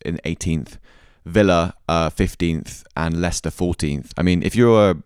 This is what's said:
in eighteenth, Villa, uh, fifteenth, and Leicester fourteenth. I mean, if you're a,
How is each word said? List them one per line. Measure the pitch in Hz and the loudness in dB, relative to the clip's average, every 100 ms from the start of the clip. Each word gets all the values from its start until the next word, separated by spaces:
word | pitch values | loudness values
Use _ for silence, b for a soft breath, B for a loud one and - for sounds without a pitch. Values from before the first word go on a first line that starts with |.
| - | -10
in | 85 - | -8 -6
eighteenth, | 82 87 80 - - b b b b - | -6 -4 -4 -6 -16 b b b b -2
Villa, | 95 98 85 90 - - | 2 4 4 0 -4 -2
uh, | 85 80 | 0 0
fifteenth, | - 95 - 85 80 - - - - | -2 -4 -2 -2 -2 -6 -16 -12 -6
and | 82 82 | -4 -2
Leicester | 87 - 80 | -4 -4 -6
fourteenth. | - 87 82 78 71 - - | -4 -4 -2 -4 -4 -6 -2
I | |
mean, | 90 87 | 0 2
if | 92 113 | 0 2
you're | 120 110 101 | 4 6 4
a, | 78 | 2